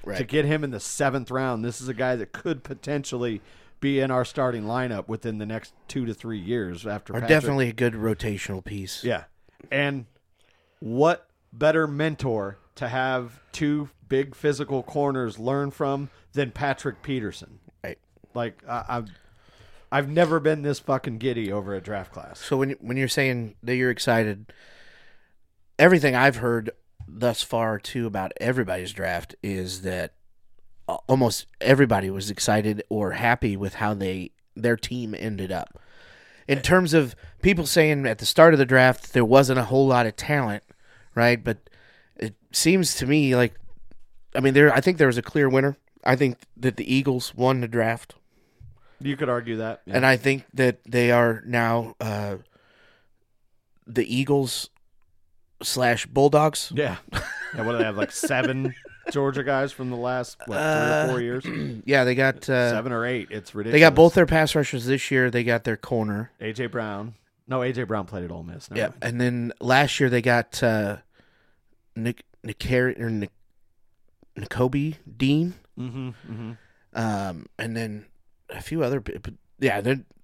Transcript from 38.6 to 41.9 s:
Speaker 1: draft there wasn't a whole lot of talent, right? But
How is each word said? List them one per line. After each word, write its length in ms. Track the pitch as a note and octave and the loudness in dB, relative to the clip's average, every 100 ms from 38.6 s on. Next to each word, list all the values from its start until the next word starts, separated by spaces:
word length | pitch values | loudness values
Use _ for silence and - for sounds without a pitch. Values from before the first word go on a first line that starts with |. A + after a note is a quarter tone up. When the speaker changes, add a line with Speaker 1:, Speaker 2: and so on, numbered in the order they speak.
| B2+ | 6
Speaker 1:
draft 480 | C3 B2+ - - | 6 6 4 0
there 120 | B2+ A2+ | 2 8
wasn't 340 | C3+ C3+ C3 | 8 6 2
a 40 | A2 | 2
whole 220 | C3+ C3+ | 4 4
lot 180 | B2 A2+ | 4 2
of 100 | - | -4
talent, 480 | - D3 A#2 G#2 _ - - - - | -2 -2 -2 -6 _ -20 -20 -20 -6
right? 300 | A#2 A#2+ A#2+ | 2 4 4
But 260 | A#2+ A2 - - - | 0 -6 -8 -20 -20